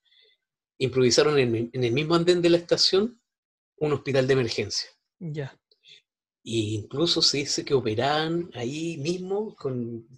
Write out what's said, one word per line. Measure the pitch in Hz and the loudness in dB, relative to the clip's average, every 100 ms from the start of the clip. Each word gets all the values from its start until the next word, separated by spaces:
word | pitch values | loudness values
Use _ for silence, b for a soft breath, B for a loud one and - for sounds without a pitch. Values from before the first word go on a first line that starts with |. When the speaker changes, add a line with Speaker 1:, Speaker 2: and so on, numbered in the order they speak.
| b b b b _ _ _ - | b b b b _ _ _ -4
Speaker 1:
improvisaron | 131 131 127 117 151 147 | -2 2 4 4 4 4
en, | 123 110 120 | 2 0 -4
en | 131 | -2
el | 123 | -2
mismo | 123 156 | 0 2
andén | 170 170 175 | 2 4 4
de | 170 | 4
la | 170 | 4
estación | - 156 - 190 220 - _ _ _ _ _ - | 2 0 2 2 0 -4 _ _ _ _ _ -4
un | 151 | -2
hospital | 143 143 135 131 | -2 0 2 4
de | |
emergencia. | 135 117 - 101 - - _ _ - | 4 2 -2 -4 -4 -8 _ _ -14
Speaker 2:
Ya. | 170 151 135 - _ _ B B _ _ _ _ | -10 -8 -10 -14 _ _ B B _ _ _ _
Speaker 1:
E | - 113 107 107 | -6 -2 -2 -4
incluso | - 135 170 - | -6 -2 0 2
se | 151 139 | 2 0
dice | 139 - | -2 -4
que | - | 0
operaban | 139 113 107 131 151 160 170 175 | 0 0 0 0 0 0 -4 -6
ahí | 117 120 147 165 160 | -8 -6 -6 -6 -6
mismo | 143 180 180 196 214 - | -4 -4 -4 -4 -6 -6
con, | 139 127 117 117 - | -6 -6 -6 -8 -14